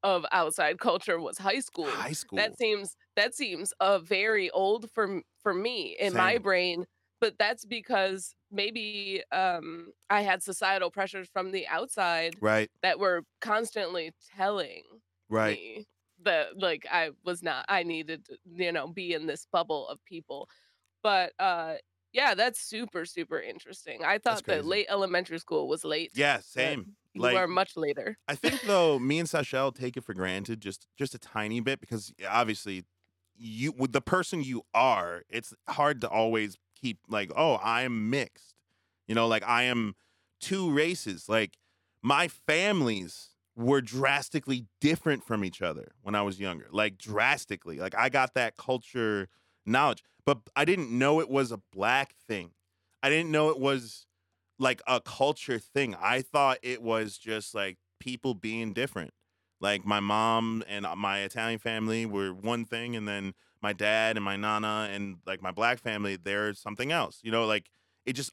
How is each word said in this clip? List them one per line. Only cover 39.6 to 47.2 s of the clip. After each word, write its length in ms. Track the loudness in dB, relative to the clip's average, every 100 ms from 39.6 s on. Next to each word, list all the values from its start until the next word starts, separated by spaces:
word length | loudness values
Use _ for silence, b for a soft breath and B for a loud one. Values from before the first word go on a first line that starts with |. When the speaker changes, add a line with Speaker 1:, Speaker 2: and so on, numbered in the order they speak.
Speaker 2:
am 300 | 4 2 -2 -6 _ _ _ _
two 300 | -4 -2 2
races. 560 | 2 2 -2 -6 -8 0
Like, 300 | 2 2 -6 _ _ _ _
my 260 | 2 2 2
families 1080 | -2 0 2 4 4 2 0 -6 -14 -20 _ _ -2
were 240 | 2 4
drastically 840 | 2 0 2 2 0 -4 -2 -4 -6 _
different 440 | 2 2 0 -2
from 200 | -2 -2
each 180 | -2 -2
other 300 | -4 -4 -12 _
when 120 | -2 0
I 60 |
was 160 | 0 -2
younger. 280 | -6 -6 -4
Like, 260 | 0 0 -2
drastically. 800 | -4 2